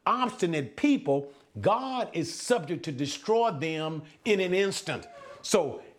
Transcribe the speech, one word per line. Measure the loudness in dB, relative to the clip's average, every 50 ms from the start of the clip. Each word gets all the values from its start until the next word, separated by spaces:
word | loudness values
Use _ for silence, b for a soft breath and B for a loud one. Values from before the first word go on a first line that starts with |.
| 0
obstinate | 2 2 2 2 -2 0 -2 0 0 0 -2 -2 -4 -2
people, | 2 4 4 4 4 2 2 0 0 0 B B B B B -10 0
God | 2 2 2 2 0 -4 -4 -4 -4 -4 -4
is | -4 -4 -4
subject | -6 -8 0 2 2 2 2 -2 -6 -6 -4
to | -8
destroy | -4 -4 -4 -4 -4 -6 -2 2 2 4 4 2
them | 0 -2 -4 -4 -2 -2 -4 -4 -4 -6 B B B B 0
in | 2 2 2
an | 2 2 2
instant. | 2 2 0 -2 -4 -6 -6 -6 -6 -8 -12 B B B B B B
So | -2 2 2 4 4 2 -4 -8 -14 -18 -20